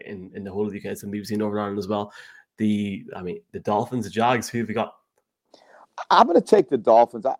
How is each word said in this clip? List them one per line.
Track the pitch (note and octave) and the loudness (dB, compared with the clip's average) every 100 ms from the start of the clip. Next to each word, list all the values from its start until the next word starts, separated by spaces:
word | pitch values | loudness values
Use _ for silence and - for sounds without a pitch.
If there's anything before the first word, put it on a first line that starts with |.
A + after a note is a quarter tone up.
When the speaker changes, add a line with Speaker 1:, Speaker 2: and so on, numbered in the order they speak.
| - | -14
Speaker 1:
in, | G2+ F#2 F#2+ | -16 -14 -14
in | |
the | G2 | -10
whole | F#2 G#2 | -4 -4
of | |
the | G2 | -6
U | |
K. | G2 | -8
It's | G2 | -10
on | G2+ | -8
B | G#2 | -8
B | G2 | -6
C | G#2 | -4
Northern | G#2+ G#2 | -2 -2
Ireland | G#2 G2+ | -4 -4
as | F#2+ | -4
well. | G#2 G2+ - - - _ - | -4 -4 -10 -20 -20 _ -4
The, | G#2+ G#2 G2+ G2 - F#2+ | 0 0 -2 -6 -10 -12
I | |
mean, | F2+ E2 - | -10 -10 -12
the | G2 | -10
Dolphins, | G2 G#2 A#2+ B2 G2+ | -2 0 0 -4 -4
the | |
Jags, | G2 A#2 B2 A2 | 0 0 0 -2
who | A#2+ | -4
have | A2 | -4
we | A2 | -4
got? | G#2 - _ _ _ _ _ - _ - _ - - | -4 -8 _ _ _ _ _ -20 _ -20 _ -10 2
Speaker 2:
I'm | F#3 A#3 | 6 6
gonna | E4+ | 6
take | F#3 G#3 E3+ | 4 4 4
the | C3+ | 0
Dolphins. | A2+ A2+ A#2 A#2 C3 | 6 6 6 2 -6
I, | C3 | -6